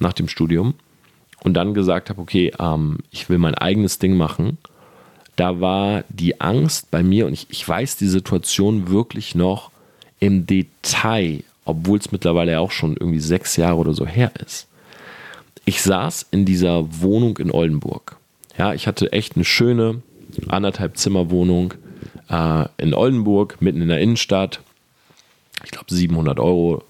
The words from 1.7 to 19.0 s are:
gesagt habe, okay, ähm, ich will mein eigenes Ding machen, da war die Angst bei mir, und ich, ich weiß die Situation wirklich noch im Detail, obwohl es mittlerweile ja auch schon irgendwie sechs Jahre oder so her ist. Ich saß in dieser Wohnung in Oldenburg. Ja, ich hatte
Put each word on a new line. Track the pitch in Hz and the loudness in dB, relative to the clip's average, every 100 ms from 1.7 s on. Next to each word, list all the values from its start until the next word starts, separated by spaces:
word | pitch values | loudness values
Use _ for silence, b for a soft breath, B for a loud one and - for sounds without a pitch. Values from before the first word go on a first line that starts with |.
gesagt | 104 92 90 - | 0 2 0 -2
habe, | 95 | -12
okay, | 82 98 87 - | -2 0 0 0
ähm, | 82 78 78 76 - | -2 0 0 -2 -8
ich | - - | -16 -2
will | 87 | 2
mein | 82 | 2
eigenes | 76 90 101 101 - | 2 0 2 0 0
Ding | 95 92 | 0 2
machen, | 80 - 98 151 - B B B B B B - | 0 -2 -4 -4 -12 B B B B B B -2
da | 90 90 | -2 0
war | 92 95 101 104 - | 0 0 0 -2 -6
die | 101 85 - | -2 -2 0
Angst | 73 120 156 - - | 0 2 0 -2 -4
bei | 82 | 0
mir, | 90 101 95 | 4 4 2
und | |
ich, | 76 - | -2 -10
ich | - - | -12 -4
weiß | 85 127 - | -4 -4 -2
die | 98 | 0
Situation | 92 - 92 - - 98 110 90 | 0 0 -4 -2 0 2 2 0
wirklich | 98 117 - 107 | 0 0 -6 -6
noch | 85 90 98 - b b b b b | 0 0 0 -8 b b b b b
im | 101 98 85 | 2 2 2
Detail, | 95 90 _ - - 113 107 87 76 - _ - | 0 0 _ -6 -2 0 0 0 -4 -10 _ -6
obwohl | 80 87 104 | -4 0 0
es | - | 0
mittlerweile | 95 87 85 85 | -2 0 2 2
ja | 82 | 0
auch | 87 | -2
schon | - 80 76 | -2 -4 -2
irgendwie | 87 80 | -2 -2
sechs | 76 90 - - | 0 -2 0 0
Jahre | 85 82 | 2 2
oder | 82 | 0
so | 73 69 | -2 -2
her | 90 120 - | 0 0 -2
ist. | - - - B B B B B B B B - - | -14 -14 -16 B B B B B B B B -4 -2
Ich | 92 | 0
saß | 95 95 143 - - | 2 2 0 -6 -4
in | 101 98 | 0 2
dieser | 92 90 85 80 80 | 4 4 2 0 -2
Wohnung | 92 107 120 - | 2 4 2 0
in | 82 | -2
Oldenburg. | - 82 76 - - - - _ _ - - | 0 0 0 -4 -10 -14 -20 _ _ -20 -4
Ja, | 98 | -2
ich | 78 - | -2 -4
hatte | 101 | -2